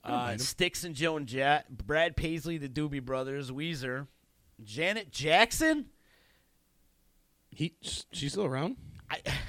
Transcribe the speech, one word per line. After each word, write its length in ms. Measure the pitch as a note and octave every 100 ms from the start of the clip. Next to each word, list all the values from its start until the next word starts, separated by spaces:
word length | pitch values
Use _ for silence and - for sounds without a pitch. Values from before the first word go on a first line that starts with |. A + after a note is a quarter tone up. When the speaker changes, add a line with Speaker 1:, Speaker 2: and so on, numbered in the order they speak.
Speaker 1:
I 40 | A2
don't 80 | A#2+
Speaker 2:
Uh, 40 |
Speaker 1:
mind 180 | A#2+ A2+
him. 40 | C3
Speaker 2:
Styx 380 | - F3+ -
and 120 | F3 C#3
Joan 300 | E3 D#3 C3+
Jett, 600 | C3 C3+ D3 - B2+ G#2
Brad 300 | D3+ E3+ -
Paisley, 420 | D#3+ E3 E3 E3
the 120 | C#3+
Doobie 340 | B2+ D3+ C#3+
Brothers, 480 | B2 C3 C3 C#3 C3
Weezer, 560 | C3 E3 D#3 B2+ B2+ C#3+ _ _ _ _ -
Janet 480 | A2 G#2+ F3 G#3+ E3+
Jackson. 760 | - D3+ E3+ A3+ - D#4+ D#4 - _ _ _ _ _ _ _ _ _ _ _ _ _ _ _ _
Speaker 1:
He, 240 | - D#3 _
sh-, 220 | - - -
she's 200 | - C#3+
still 140 | F#3+ F#3
around? 320 | C3 E3 C4+ - - -
Speaker 2:
I, 100 | - - C3+